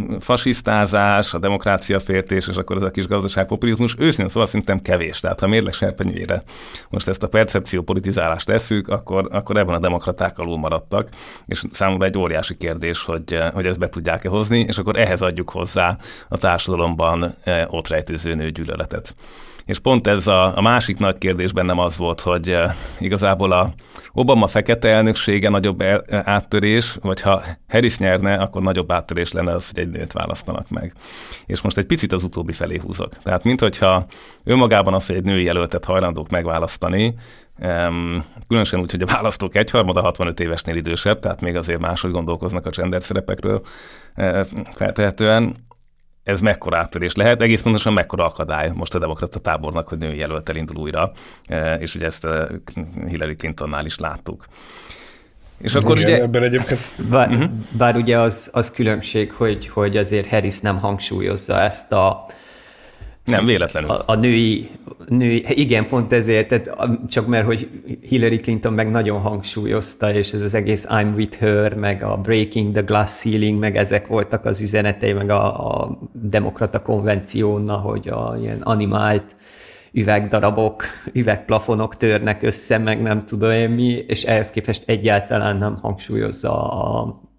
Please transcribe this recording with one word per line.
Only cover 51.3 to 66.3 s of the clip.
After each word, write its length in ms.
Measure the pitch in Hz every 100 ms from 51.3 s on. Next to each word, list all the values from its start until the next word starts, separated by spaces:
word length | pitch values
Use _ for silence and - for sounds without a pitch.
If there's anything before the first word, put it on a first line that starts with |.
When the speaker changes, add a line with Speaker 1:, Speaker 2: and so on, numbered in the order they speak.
| - -
Speaker 1:
eh, 300 | 80 80 80
és 140 | 82
ugye 120 | 82 82
ezt, 180 | -
eh, 200 | 80 80 78 87 - - 80 82 85
Hillary 280 | 82 78 76
Clintonnál 480 | 80 78 76 71
is 140 | 76 -
láttuk. 460 | 80 73 - - - - - - - - - - _ - - -
És 140 | -
akkor 240 | 139 107 -
Speaker 2:
Igen, 140 | -
Speaker 1:
ugye 100 | 160
Speaker 2:
ebben 200 | 120 120
egyébként 380 | 123 127 120 127 - - 113
Speaker 3:
Bár, 180 | 127 120
Speaker 1:
Mhm. 140 | 120 170 110 - 113
Speaker 3:
bár 180 | 120 117
ugye 220 | 117 117
az, 300 | 117 101 -
az 180 | 127 113
különbség, 640 | - 110 104 - 110 107
hogy, 360 | - 113 104 -
hogy 280 | - 104 104
azért 320 | 98 104 98
Harris 320 | 107 98 95
nem 180 | 104 95
hangsúlyozza 800 | 101 98 - 98 95 98 - 98
ezt 320 | 104 - -
a 340 | 101 95 - - - - - - - - - - -
Speaker 1:
Nem, 200 | - 107 113
véletlenül. 440 | 101 85 78 76
Speaker 3:
a, 120 | - -
a 80 |
női, 560 | 110 120 117 113 107 110 - - - -
női, 360 | 123 120 117 -
igen, 380 | 143 139 113 110
pont 260 | 127 110
ezért, 360 | 120 110